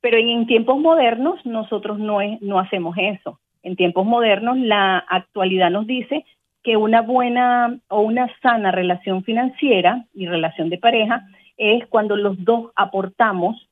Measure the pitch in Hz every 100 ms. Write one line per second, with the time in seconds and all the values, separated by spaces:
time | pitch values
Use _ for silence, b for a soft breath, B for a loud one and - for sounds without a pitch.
0 | 247 226 233 233 226 233 226 269 320 320
1 | 247 226 277 359 247 226 214 208 208 208
2 | 214 208 202 220 202 190 190 196 170 175
3 | 190 190 - 143 _ _ - 175 180 175
4 | 202 233 226 196 226 262 240 208 196 185
5 | - 185 - 208 190 185 175 190 214 254
6 | - 294 b b _ _ - 220 214 226
7 | 226 254 247 240 247 247 240 247 _ 208
8 | 214 233 247 - 254 233 196 185 180 180
9 | - 190 190 226 254 262 285 202 180 240
10 | 233 - 180 170 160 160 165 175 233 233
11 | 220 233 b b b - 214 233 233 226
12 | 208 208 202 185 180 233 226 - 196 196
13 | 190 - 220 185 175 226 _